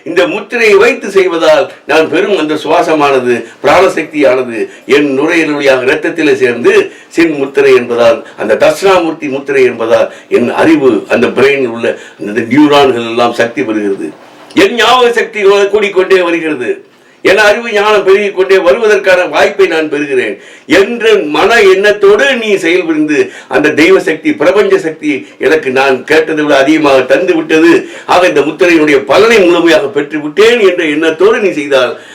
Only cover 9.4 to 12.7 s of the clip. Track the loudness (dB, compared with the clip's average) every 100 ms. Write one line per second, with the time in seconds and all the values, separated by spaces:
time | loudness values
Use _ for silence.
9.4 | -4 0 0 0 0 0 0 -6 -4 -2
10.4 | -2 0 2 2 2 0 -2 -2 -2 0
11.4 | 0 0 -4 -4 -6 -6 -12 -14 -8 -6
12.4 | -2 2 4